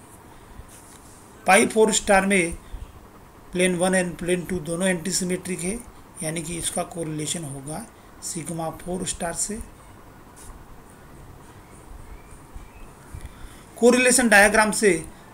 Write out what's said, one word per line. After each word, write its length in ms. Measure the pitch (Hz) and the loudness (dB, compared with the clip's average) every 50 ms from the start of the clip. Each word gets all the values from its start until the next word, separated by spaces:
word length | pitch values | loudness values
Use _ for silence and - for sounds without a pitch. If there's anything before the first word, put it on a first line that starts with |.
| - - - - - - - - - - - - - - - - - - - - - - - - - - - - - | -20 -20 -20 -20 -20 -20 -20 -20 -20 -20 -20 -20 -20 -20 -20 -20 -20 -20 -20 -20 -20 -20 -20 -20 -20 -20 -20 -4 2
pi 200 | - 185 208 240 - | 4 6 6 6 4
फ़ोर 240 | - 220 220 214 208 | 4 4 4 4 4
स्टार 320 | - - - 202 190 190 | 0 2 4 4 4 4
में 280 | 196 202 190 170 170 170 - - - - - - - - - - - - - - - - - - - | 4 2 2 2 0 -2 -8 -12 -14 -14 -14 -14 -16 -18 -20 -20 -20 -20 -20 -20 -20 -20 -20 -20 -8
प्लेन 240 | - 180 180 185 180 | -2 0 2 2 2
वन 180 | 170 175 190 185 | 2 2 2 2
and 240 | 190 180 180 160 - | 2 0 -2 -4 -6
प्लेन 260 | 175 170 180 180 165 | -4 -2 -2 -2 -2
टू 140 | - 190 180 | -4 -6 -6
दोनों 260 | 151 160 165 165 190 190 | -6 -6 -4 -2 0 -2
एंटी 240 | 180 175 156 196 | -2 -2 -4 -4
सिमेट्रिक 480 | 175 - 185 180 180 180 - 180 185 160 | -4 -2 -2 -2 -4 -6 -6 -8 -8 -6
है, 200 | 165 185 208 233 - - - - - - - - - | -6 -6 -6 -8 -10 -14 -20 -20 -20 -20 -14 -10 -8
यानी 180 | 156 160 170 | -6 -6 -6
कि 160 | 160 160 170 165 | -8 -8 -8 -8
इसका 260 | 151 - - 190 175 | -8 -6 -6 -6 -6
कोरिलेशन 580 | 175 - 170 165 156 156 151 151 151 - 175 160 | -6 -8 -8 -8 -6 -6 -6 -6 -6 -6 -8 -8
होगा 400 | 135 135 139 131 143 156 190 233 - - - - - - - - | -10 -12 -12 -12 -10 -12 -12 -12 -14 -20 -20 -20 -20 -20 -16 -14
सिग्मा 460 | - - 170 147 - 170 160 165 160 156 | -10 -10 -10 -8 -8 -8 -6 -6 -6 -8
फ़ोर 300 | - - 175 180 185 185 165 | -8 -8 -8 -6 -6 -6 -6
स्टार 260 | - - 185 170 170 | -6 -6 -6 -8 -6
से। 240 | - - - 208 233 - - - - - - - - - - - - - - - - - - - - - - - - - - - - - - - - - - - - - - - - - - - - - - - - - - - - - - - - - - - - - - - - - - - - - - - - - - - - - - - - - - - - | -6 -6 -6 -6 -10 -12 -14 -18 -20 -20 -20 -20 -20 -20 -20 -20 -20 -20 -20 -20 -20 -20 -20 -20 -20 -20 -20 -20 -20 -20 -20 -20 -20 -20 -20 -20 -20 -20 -20 -20 -20 -20 -20 -20 -20 -20 -20 -20 -20 -20 -18 -18 -18 -16 -16 -18 -18 -18 -20 -20 -20 -20 -20 -18 -18 -18 -18 -20 -20 -20 -20 -20 -20 -18 -16 -14 -14 -14 -16 -16 -16 -18 -18 -18 -20 -20 -20 -4 4
कोरिलेशन 520 | 226 240 240 247 254 254 247 254 247 233 | 4 6 6 6 6 4 4 4 4 6
डायग्राम 420 | 208 202 202 214 208 226 214 214 | 8 8 8 8 6 4 4 2
से 220 | 196 - 226 202 170 160 - - - - - - | 2 2 4 4 4 2 -2 -8 -16 -20 -20 -20